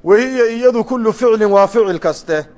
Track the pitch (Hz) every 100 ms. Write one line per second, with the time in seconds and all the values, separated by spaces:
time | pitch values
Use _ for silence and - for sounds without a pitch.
0 | 160 208 254 262 233 233 254 240 220 254
1 | 220 - 247 220 208 196 196 233 202 175
2 | 170 147 - 156 147